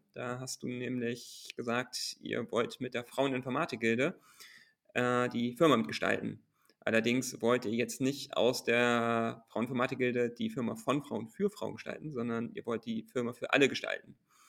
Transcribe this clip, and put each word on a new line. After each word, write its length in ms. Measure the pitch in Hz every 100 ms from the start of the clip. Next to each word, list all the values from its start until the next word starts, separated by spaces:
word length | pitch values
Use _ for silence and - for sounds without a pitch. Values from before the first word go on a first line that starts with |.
| _
Da 260 | 127 123 127
hast 240 | 131 -
du 40 | 131
nämlich 840 | 123 123 127 117 117 - - - -
gesagt, 600 | 120 120 127 - - -
ihr 300 | - 117 113
wollt 280 | 110 113 -
mit 140 | 123
der 100 | 123
Fraueninformatik-Gilde, 1160 | 123 - 139 127 131 123 170 113 113 113 151 - _ - - - _ _ _
äh, 360 | - 123 123 123
die 260 | 117 120 123
Firma 220 | 160 117
mitgestalten. 680 | 110 113 98 107 110 107 _ _ _ _
Allerdings 600 | - 123 117 127 123 -
wollt 240 | 117 127 104
ihr 80 |
jetzt 280 | 117 117 -
nicht 360 | 131 - - -
aus 260 | 117 123
der 840 | - 117 120 120 117 117 113 120 -
Fraueninformatik-Gilde 800 | 104 123 123 131 135 127 120 120
die 200 | 120 110
Firma 260 | 113 113 110
von 280 | - 143
Frauen 240 | - 113 113
für 220 | - 196
Frauen 240 | - 104
gestalten, 380 | 104 - - 156
sondern 400 | 127 117 117 117
ihr 120 | - 117
wollt 200 | 110 120
die 180 | 113
Firma 300 | - 127 120
für 180 | 120 -
alle 160 | 139 135
gestalten. 480 | 123 - 50 - - _ _